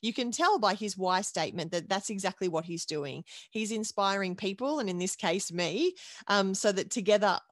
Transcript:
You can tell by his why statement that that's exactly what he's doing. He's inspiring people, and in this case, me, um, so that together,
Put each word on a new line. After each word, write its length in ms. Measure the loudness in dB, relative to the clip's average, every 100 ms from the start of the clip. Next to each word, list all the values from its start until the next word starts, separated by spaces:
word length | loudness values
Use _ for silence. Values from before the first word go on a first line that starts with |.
You 140 | -4
can 160 | -2 -2
tell 280 | 0 2 4
by 140 | 4
his 240 | 2 -2 -2
why 240 | 0 2
statement 500 | 0 -2 -2 -2 -4
that 180 | -4 -2
that's 180 | -2 -2
exactly 400 | -4 -2 -2 -2
what 160 | -2
he's 220 | -4 -6 -4
doing. 360 | -4 -4 -8 -12 -16 -8
He's 200 | -4 -2
inspiring 640 | -2 -2 0 2 2 0
people, 440 | -2 -4 -2 -2 0
and 80 | -2
in 80 | -2
this 180 | -2
case, 380 | -2 0 0 -2
me, 420 | -2 0 2 0 -2 -10 -10 2
um, 280 | 4 4
so 180 | 2 2
that 180 | 2 0
together, 480 | -2 4 6 6 2 -2